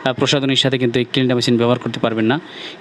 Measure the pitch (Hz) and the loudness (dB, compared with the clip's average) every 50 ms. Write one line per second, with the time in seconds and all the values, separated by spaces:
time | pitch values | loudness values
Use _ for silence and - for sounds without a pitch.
0 | - 135 127 - 143 127 151 139 135 135 135 - - 131 131 127 127 120 117 127 | -2 -2 0 0 0 0 2 2 0 0 0 2 2 0 0 0 0 0 2 0
1 | 120 - - 135 131 123 127 120 117 127 120 117 120 120 123 120 - 120 113 - | -2 0 0 0 2 2 2 0 2 2 2 4 4 2 2 0 0 -4 -4 -2
2 | - 113 110 110 110 110 131 160 - - - - - - - - | -2 -2 0 0 0 0 0 -2 -4 -8 -16 -16 -16 -16 -8 -2